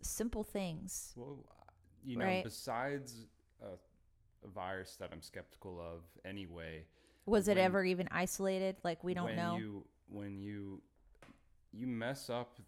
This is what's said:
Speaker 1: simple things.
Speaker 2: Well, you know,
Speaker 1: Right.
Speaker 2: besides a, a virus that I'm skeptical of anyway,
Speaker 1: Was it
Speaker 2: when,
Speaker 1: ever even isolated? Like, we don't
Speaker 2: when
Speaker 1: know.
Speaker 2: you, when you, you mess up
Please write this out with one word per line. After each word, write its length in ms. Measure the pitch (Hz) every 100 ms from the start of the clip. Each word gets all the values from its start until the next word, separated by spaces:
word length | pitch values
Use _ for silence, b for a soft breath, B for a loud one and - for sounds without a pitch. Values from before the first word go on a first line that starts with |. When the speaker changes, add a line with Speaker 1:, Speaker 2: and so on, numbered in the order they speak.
Speaker 1:
simple 420 | - - 226 226
things. 680 | 208 202 185 160 180 - - 123
Speaker 2:
Well, 300 | 127 139 - - - - - -
you 140 | 135 120
know, 80 | 190
Speaker 1:
Right. 180 | 185
Speaker 2:
besides 840 | 120 - 135 117 139 143 123 117 110 _ _ -
a, 160 | 107 90 - _ _ _ _ _
a 60 | 104
virus 460 | 92 92 95 90 -
that 140 | 90
I'm 80 | 82
skeptical 580 | - 95 - - 98 87
of 220 | 85 85 85 - 92
anyway, 600 | 98 90 85 80 80 80 b b b -
Speaker 1:
Was 200 | 208 190
it 80 | 190
Speaker 2:
when, 80 | 185
Speaker 1:
ever 200 | 196 185
even 220 | 180 185
isolated? 680 | 170 185 - 196 190 190 190
Like, 200 | 175 165
we 100 | 180
don't 120 | 180 175
Speaker 2:
when 100 | 110
Speaker 1:
know. 220 | 175 113
Speaker 2:
you, 280 | 107 101 - _ -
when 300 | 101 101 98
you, 420 | 101 104 98 95 - _ - - - - _ - _
you 140 | 107 127
mess 460 | 117 117 135 -
up 260 | 120 120 -